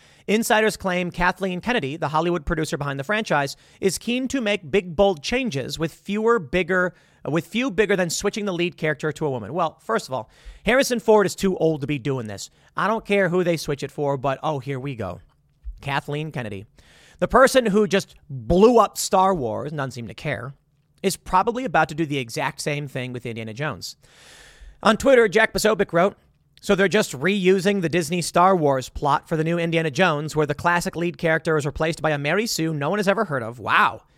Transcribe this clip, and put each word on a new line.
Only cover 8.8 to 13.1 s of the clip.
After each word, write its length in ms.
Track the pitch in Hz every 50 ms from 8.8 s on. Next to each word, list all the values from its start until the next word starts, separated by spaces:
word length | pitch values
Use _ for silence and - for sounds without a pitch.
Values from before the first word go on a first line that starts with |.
| - 156 151 - - 156 143
to 140 | - 160
a 40 | 147
woman. 220 | 131 123 107 95 135
Well, 260 | 180 175 156 - _
first 280 | _ - 226 214 - -
of 60 | 131
all, 160 | 123 110 - _ _ _ - - - -
Harrison 360 | 196 233 262 277 - 247 233
Ford 260 | - - 214 214 196
is 80 | 170 -
too 220 | - - 190 180 -
old 220 | 156 160 160 147
to 60 | 135
be 120 | 139 151 139
doing 280 | 107 143 135 131 113
this. 240 | 107 101 98 - - _ _ _ _ _
I 100 | - 165
don't 180 | 190 220 226 220
care 240 | -